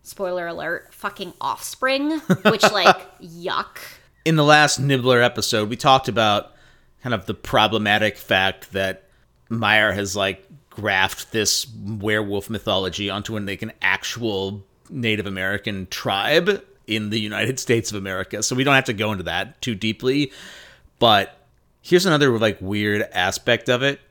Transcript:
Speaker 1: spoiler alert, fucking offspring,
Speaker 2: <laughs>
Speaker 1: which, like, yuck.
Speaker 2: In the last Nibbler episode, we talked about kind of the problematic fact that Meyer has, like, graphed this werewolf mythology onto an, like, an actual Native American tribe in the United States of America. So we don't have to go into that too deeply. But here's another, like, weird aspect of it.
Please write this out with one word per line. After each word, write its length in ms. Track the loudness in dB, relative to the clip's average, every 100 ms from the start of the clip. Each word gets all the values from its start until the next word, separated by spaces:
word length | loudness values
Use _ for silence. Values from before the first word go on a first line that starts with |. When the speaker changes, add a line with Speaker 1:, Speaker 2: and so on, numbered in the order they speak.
Speaker 1:
spoiler 440 | -20 -8 -6 -4 -6
alert, 460 | -8 -6 -8 -10
fucking 400 | -12 -10 -10 -14 -8
offspring, 800 | -6 -6 -8 -4 -2 0 -2 -4
Speaker 2:
<laughs> 260 | 0 2 2
Speaker 1:
which, 160 | 4 2
like, 480 | 6 4 4 -2 _
yuck. 560 | -20 -12 -6 -6 -6 -14 -20 -20 _ _
Speaker 2:
In 120 | 0 4
the 80 |
last 360 | 6 6 6 2
Nibbler 420 | 2 2 4 6
episode, 460 | 4 2 -2 0 0
we 60 | 0
talked 320 | 4 4 4
about 440 | 0 2 2 -2 _ _ _ _ _
kind 120 | -6 -6
of 100 | -4
the 80 |
problematic 840 | -10 -2 2 2 2 0 2 0 -4
fact 540 | -2 0 2 -4 -8
that 300 | -4 -4 -4 _ _ _ _ _
Meyer 420 | -2 4 4 4
has, 220 | 0 -4 -2
like, 320 | -2 -4 _ -20 _
graphed 600 | -6 -2 0 0 -2 -6
this 340 | -2 0 -2 -4 -12
werewolf 680 | -10 -6 -2 -2 -2 -6 -6
mythology 580 | -8 -2 -2 -2 -6 -6
onto 260 | -6 -6 -8
an, 120 | -8
like, 160 | -8
an 100 | -10 -4
actual 840 | -2 -2 -6 -6 -4 -4 -6 -8 -16 _ _
Native 360 | -4 -2 -2 -4
American 600 | -4 -4 -4 -6 -8 -8
tribe 760 | -8 -4 -2 0 0 0 -4 -8 _ -6
in 220 | -6 -4
the 80 | -4
United 400 | -4 -4 -4 -4
States 320 | 0 0 0
of 60 | -8
America. 440 | -6 -8 -8 -6
So 120 | -4 0
we 80 |
don't 120 | 2 2
have 100 | 2
to 80 |
go 180 | -4 -4
into 120 | -4 -4
that 360 | -6 -6 _
too 140 | -8 -4
deeply. 560 | -4 -2 0 0 -2 -6 -20 -20 -20 _ _ _
But 380 | 4 6 2 -10 _ _ _ _
here's 240 | 2 2 4
another, 320 | 2 4 4
like, 180 | 0 -2
weird 400 | -6 -2 0 0 -2
aspect 560 | 0 0 0 0 0 2
of 140 | 0
it. 160 | 0 -4 _